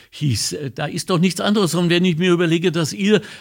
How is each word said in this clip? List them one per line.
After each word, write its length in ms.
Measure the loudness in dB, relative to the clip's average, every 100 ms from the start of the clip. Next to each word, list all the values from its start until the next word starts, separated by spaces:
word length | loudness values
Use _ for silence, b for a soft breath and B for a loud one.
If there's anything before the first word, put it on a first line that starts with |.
| B
hieß. 420 | -6 -2 -2 -4
Äh, 180 | -6 -10
da 140 | -8 -8
ist 240 | -8 -2
doch 100 | 0
nichts 220 | 0 0
anderes. 340 | 0 2 2 0
Und 140 | 2
wenn 160 | 2 2
ich 120 | 2
mir 140 | 2
überlege, 400 | 2 2 2 0
dass 220 | 0 -2
ihr, 280 | -2 2 2 B B